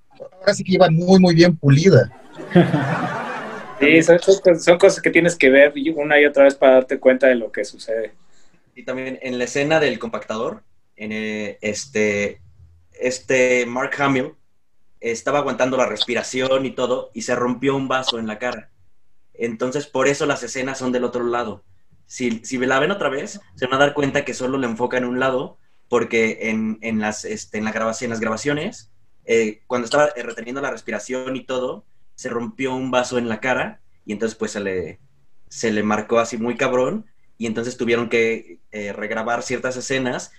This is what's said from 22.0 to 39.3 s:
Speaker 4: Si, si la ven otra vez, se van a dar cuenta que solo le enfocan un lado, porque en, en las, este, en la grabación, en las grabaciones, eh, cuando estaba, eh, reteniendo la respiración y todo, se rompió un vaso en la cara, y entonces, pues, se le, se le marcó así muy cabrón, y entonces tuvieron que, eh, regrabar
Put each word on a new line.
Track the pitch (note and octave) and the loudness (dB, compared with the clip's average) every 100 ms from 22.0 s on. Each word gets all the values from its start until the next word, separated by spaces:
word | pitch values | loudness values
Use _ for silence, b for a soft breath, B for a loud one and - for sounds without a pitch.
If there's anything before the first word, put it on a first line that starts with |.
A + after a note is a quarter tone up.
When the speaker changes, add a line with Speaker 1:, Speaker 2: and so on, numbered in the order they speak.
| _ | _
Speaker 4:
Si, | - B2 A2 - | -6 -4 -4 -6
si | C3 | -4
la | B2+ C3+ | 0 0
ven | D#3 | 0
otra | G3 D3 | -2 -2
vez, | C3+ G3+ - - - | -4 -8 -12 -20 -8
se | B2+ | -2
van | C3+ | 2
a | C#3+ | 2
dar | |
cuenta | D3 C#3 C#3 | 2 0 -2
que | C#3 | -4
solo | A#2 B2+ C3+ | -6 -4 -2
le | B2 | -4
enfocan | A2+ A#2+ B2+ | -2 -2 -2
un | B2 B2+ | -2 -2
lado, | C3 B2+ D3+ - _ _ _ | 0 -2 -6 -12 _ _ _
porque | A#2+ A#2 A2+ A2+ A2 A2 | -2 0 0 0 -2 -4
en, | A2 A2 A2 | -2 -4 -6
en | A2+ A2 | -4 -4
las, | G#2+ G#2+ F#2+ | -2 -6 -8
este, | G#2+ - G#2 | -10 -10 -8
en | G#2+ | -6
la | |
grabación, | A2 A2+ A2+ B2 | -4 -4 -4 -6
en | |
las | A2+ | -4
grabaciones, | A2 A2 C#3+ D3 F#3+ - - - - - - | -4 -4 -4 -4 -6 -10 -20 -20 -20 -20 -2
eh, | A2+ A2 - _ | 0 0 -4 _
cuando | B2 A#2 | -4 0
estaba, | D3 D3 B2 | 2 2 0
eh, | |
reteniendo | A2+ A2+ A2+ C3+ | -10 -12 -10 -8
la | C3+ | -6
respiración | A#2 - G#2+ - B2+ C3 C3 | -8 -8 -8 -6 -8 -6 -8
y | |
todo, | A2 B2+ B2+ A#2 - - - - | -6 -6 -4 -8 -16 -20 -20 -14
se | B2+ | -8
rompió | A#2 A#2 - C3 B2+ | -6 -8 -6 -6 -4
un | C3 | -2
vaso | B2+ B2 B2 | 0 0 -2
en | A#2+ | -4
la | A2 | -4
cara, | C3 B2+ F3+ - - - - | -2 -2 -4 -8 -20 -20 -10
y | |
entonces, | G#2 A2+ - | -6 -6 -6
pues, | G#2+ | -8
se | G#2+ | -6
le, | G2 F#2 E2 F2+ _ _ - - - | -6 -4 -6 -12 _ _ -20 -20 -20
se | - A2+ | -6 -2
le | G#2+ | -2
marcó | G#2+ G#2+ G#2+ A#2 | 0 -2 0 0
así | A#2 A#2 | 0 -4
muy | A#2 A#2 | -6 -2
cabrón, | C3+ B2 C3 G#3+ - - - - | -2 0 -2 -4 -10 -20 -20 -10
y | A2+ | -6
entonces | A2+ A#2+ A#2+ | -6 -6 -6
tuvieron | A#2 A#2 A#2 | -2 0 0
que, | A#2 A2+ A2+ - E2+ - | 0 0 -2 -8 -20 -16
eh, | G#2+ G2+ | -12 -10
regrabar | G2+ G#2 A2 A2+ | -8 -6 -6 -4